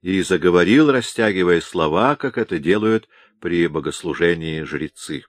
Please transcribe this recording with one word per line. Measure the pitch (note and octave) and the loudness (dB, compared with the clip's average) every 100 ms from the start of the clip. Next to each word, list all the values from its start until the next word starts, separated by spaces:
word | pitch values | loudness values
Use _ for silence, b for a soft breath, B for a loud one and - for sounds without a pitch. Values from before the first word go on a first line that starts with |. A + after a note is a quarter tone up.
и | F2+ F#2+ | -2 -2
заговорил, | F2 F2+ F2 F2 F2 B2+ D3+ | 0 2 4 4 4 4 4
растягивая | C3 - - A2 F#2+ F2 E2+ | 2 -2 -2 -2 0 2 2
слова, | - F2+ D#2 D#2+ B2 C#3+ | 0 -4 -2 0 0 0
как | C3+ A#2+ | -6 -6
это | A2 E2+ | -4 -4
делают | D2 G#2 A2 A2 _ b b b | 0 2 2 0 _ b b b
при | F2+ E2+ E2+ | -4 0 0
богослужении | D#2 C#2 - F2 C#2+ E2+ E2+ D#2+ D#2+ | -2 -8 -8 -8 0 0 0 -4 -8
жрецы. | D2+ D2+ D2 - - D2 | -8 -8 -10 -12 -12 -12